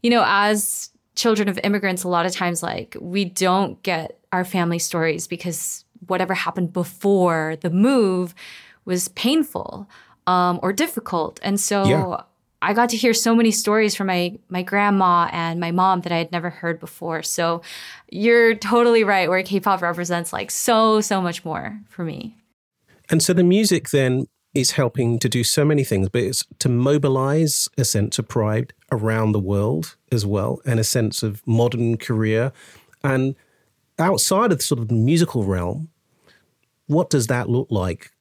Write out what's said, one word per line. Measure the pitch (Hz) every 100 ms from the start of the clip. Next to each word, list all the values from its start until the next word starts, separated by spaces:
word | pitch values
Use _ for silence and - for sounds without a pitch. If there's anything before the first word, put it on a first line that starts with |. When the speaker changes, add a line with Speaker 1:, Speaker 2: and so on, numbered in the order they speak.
Speaker 1:
you | 233
know, | 240 147
as | 196 208 214 208 - - _ _
children | - 240 214 202
of | 185
immigrants, | 202 202 190 185
a | 185
lot | 175 175
of |
times, | 180 180 170
like, | 170 185 - -
we | - 190
don't | 190 185 185 185 196 -
get | - 165 160 - _
our | 185
family | 180 190 170 170
stories | - 175 160 156 -
because | 175 180 156 - - _ _ 175
whatever | 185 185
happened | 185 - 175 175
before | 180 175 - 202 196 180 160 156 160
the | 175
move | 180 226 269 202 185 180 - - - - _
was | - 180 180
painful, | - 233 311 302 - - - 202 - - _ -
um, | 180 180 180
or | 180
difficult. | 196 330 233 - 175 160 -
And | - 202
so | - 202 196
Speaker 2:
Yeah. | 156 180 - - _ _ _
Speaker 1:
I | 170
got | 208 240
to | 226
hear | 247
so | 226 233
many | 226 226
stories | 214 - 214 214
from | 196 190
my, | 180 175 208 _
my | 180
grandma | 180 202 208 196 185 175 170
and | - 165 165
my | 170
mom | 175 190 180
that | 170
I | 170
had | 170
never | 175 170
heard | 165 170 165
before. | - - 170 160
So | 160 - 170 170 165 - - - _
you're | - 220 233 233
totally | 220 202 233 240 233
right | 208 196 170
where | 185
K-pop | 185 196 196 190
represents, | 175 170 175 175 170
like, | - 202
so, | - - 226 220 214
so | 208 196
much | 180 170
more | 170 160 69 208 202
for | -
me. | 165 151 - - _ _ _ _ _ _ _
Speaker 2:
And | 165
so | 160
the | 180
music | 175 190 214 175 -
then | 143 131 127 131 _ _
is | 143 127
helping | - 127 - 117 117
to | 120
do | 123
so | 117 -
many | 147 151
things, | 135 101 95
but | 120
it's | 101 - - -
to | 131
mobilize | 120 127 147 139 135 135 156 156 - - -
a |
sense | 123 107 104 -
of | 110
pride | - 107 110 127 - _
around | 120 110 110 110
the | 104
world | 95 101 104 147 160 - _
as | 120 101
well, | 101 110 - -
and | 117
a |
sense | 107 127 110 -
of | 110 104 -
modern | 113 120 117 117 117
Korea. | - 110 110 110 127 - - - _ _
And | 139 131 131 135 _ _ _ _ _ -
outside | 165 196 - 196 233
of | 156
sort | - 131
of | 110
the |
musical | 117 117 165 170 123
realm, | 98 92 87 139 160 _ _ _ _ _ _ _ _ _ _
what | 147 185
does | 147 117
that | 123 -
look | 120 -
like? | 101 92 82 - _